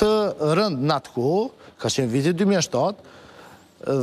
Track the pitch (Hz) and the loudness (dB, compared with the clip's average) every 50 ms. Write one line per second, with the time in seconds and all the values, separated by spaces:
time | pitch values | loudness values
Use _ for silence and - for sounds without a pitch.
0 | 214 214 214 214 208 180 - - 151 151 160 185 214 202 151 123 135 151 156 135 | 2 2 2 2 0 0 -2 -2 0 0 2 2 0 0 -2 -2 0 0 0 -2
1 | - - - 123 120 139 170 202 226 269 - - - - - - - 113 - - | -4 -6 -6 -2 -2 0 0 0 -2 -4 -8 -16 -20 -20 -14 -6 -4 -4 -2 0
2 | 131 113 117 139 139 170 180 165 208 196 202 175 151 - - 120 147 190 214 - | -2 0 0 0 0 0 0 2 2 2 2 2 0 -2 -2 -2 -2 -2 -2 -6
3 | - - - - - - - - - - - - - _ _ - - - 135 135 | -16 -20 -20 -20 -20 -20 -20 -20 -20 -20 -20 -20 -20 _ _ -10 -4 -2 -2 0